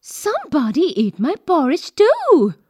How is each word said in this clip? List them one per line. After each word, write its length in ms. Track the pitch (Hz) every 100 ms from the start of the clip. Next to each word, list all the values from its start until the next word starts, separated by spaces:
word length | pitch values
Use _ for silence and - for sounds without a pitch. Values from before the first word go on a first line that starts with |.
Somebody 920 | - - 403 453 - 302 233 214 359
ate 220 | - 214 -
my 160 | 233 415 -
porridge 480 | 349 254 320 -
too! 580 | - 415 622 740 381 208 165